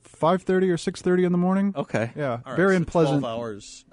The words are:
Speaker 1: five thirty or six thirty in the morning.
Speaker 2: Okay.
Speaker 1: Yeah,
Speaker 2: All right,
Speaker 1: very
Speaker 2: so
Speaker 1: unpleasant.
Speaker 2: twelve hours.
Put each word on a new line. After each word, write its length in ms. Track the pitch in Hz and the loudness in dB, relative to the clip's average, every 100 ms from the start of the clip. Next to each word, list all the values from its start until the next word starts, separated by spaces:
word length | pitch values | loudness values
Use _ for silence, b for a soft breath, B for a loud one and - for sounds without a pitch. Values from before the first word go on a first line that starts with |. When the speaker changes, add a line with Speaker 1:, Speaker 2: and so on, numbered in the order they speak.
Speaker 1:
five 400 | - - 156 185 | -20 -2 2 2
thirty 280 | - 185 185 | 2 2 2
or 60 | 170 | 0
six 260 | - - | -4 -4
thirty 220 | 185 180 | 0 2
in 80 | 180 | 2
the 60 | 180 | 2
morning. 340 | 180 190 196 165 | 2 2 0 -2
Speaker 2:
Okay. 340 | - 107 113 | -4 -4 -4
Speaker 1:
Yeah, 180 | 147 139 | -4 -4
Speaker 2:
All 80 | 117 131 | -6 -4
right, 80 | 127 | 0
Speaker 1:
very 160 | 196 | 2
Speaker 2:
so 40 | 185 | 2
Speaker 1:
unpleasant. 440 | 156 170 147 147 | 2 2 2 2
Speaker 2:
twelve 180 | 127 117 | -2 -6
hours. 460 | 117 104 - - - | -8 -10 -16 -20 -14